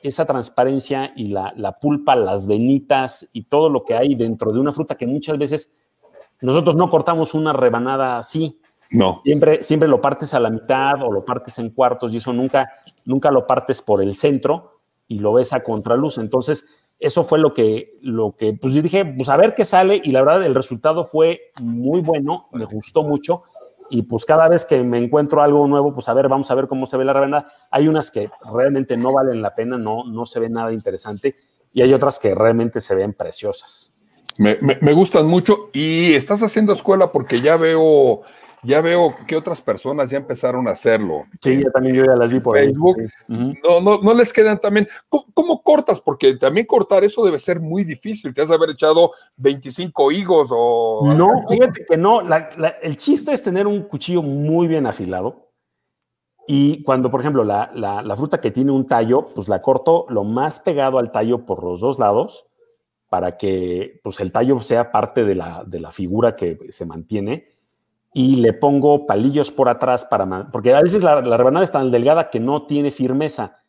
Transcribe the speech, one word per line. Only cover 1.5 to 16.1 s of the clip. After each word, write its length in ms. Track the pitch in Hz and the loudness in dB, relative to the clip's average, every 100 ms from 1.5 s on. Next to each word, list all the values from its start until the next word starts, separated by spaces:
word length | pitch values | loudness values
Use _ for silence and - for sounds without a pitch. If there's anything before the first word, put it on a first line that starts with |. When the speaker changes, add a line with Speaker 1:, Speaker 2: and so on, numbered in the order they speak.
| - | -8
Speaker 1:
la 160 | 104 | -8
pulpa, 420 | - 147 147 147 | -4 -4 0 0
las 320 | 127 - 98 98 | 2 0 -2 -2
venitas 800 | 104 123 139 139 135 131 - - | 0 2 0 0 -2 -2 -10 -16
y 120 | 117 | -18
todo 240 | 117 143 156 | -2 0 2
lo 120 | 135 | 0
que 100 | - | -2
hay 200 | 113 139 | 0 0
dentro 380 | 127 113 110 110 | 0 -2 -2 -2
de 80 | 113 | 0
una 120 | 143 | -2
fruta 220 | 143 151 - | -4 -8 -6
que 100 | 120 | -6
muchas 320 | 143 151 151 | -6 -6 -4
veces 360 | 143 147 - _ _ _ _ - - _ | -4 -6 -8 _ _ _ _ -20 -20 _
nosotros 360 | 127 151 165 156 | 0 2 2 2
no 120 | 185 | 2
cortamos 440 | 160 165 165 156 | 2 0 -2 -2
una 180 | 156 156 | -2 -2
rebanada 680 | 135 123 117 123 135 131 120 | 2 2 2 -2 -2 -2 -4
así. 420 | 117 160 160 - _ _ _ | -6 -6 -6 -8 _ _ _
Speaker 2:
No. 300 | 117 95 90 | 0 2 0
Speaker 1:
Siempre, 380 | 139 147 156 151 | 0 2 4 2
siempre 260 | - 151 156 | 0 0 2
lo 120 | 123 | 2
partes 320 | 139 143 147 | 0 -4 -4
a 60 | 135 | -2
la 100 | 117 | -2
mitad 520 | 113 - 131 135 143 | -4 -2 -2 0 -2
o 80 | 123 | -2
lo 120 | 98 | -4
partes 340 | 104 120 - - | -4 -8 -8 -12
en 120 | 117 | -10
cuartos 420 | 113 123 123 120 | 0 0 0 -4
y 40 | 113 | -6
eso 140 | 120 | -4
nunca, 380 | 120 131 139 131 - - _ | -4 0 0 -2 -10 -20 _
nunca 260 | - 135 147 | -4 0 2
lo 160 | 131 - | 2 0
partes 360 | 127 - 127 | -4 -2 -6
por 200 | - 101 | -2 0
el 140 | 98 98 | 0 -2
centro 640 | 156 135 - 165 - _ _ _ _ | -2 0 -2 -4 -8 _ _ _ _
y 100 | 107 | -4
lo 140 | 104 | 0
ves 200 | 120 123 | 2 0
a 100 | 131 | -4
contraluz. 560 | - 107 107 120 151 | -4 -6 -2 -2 -2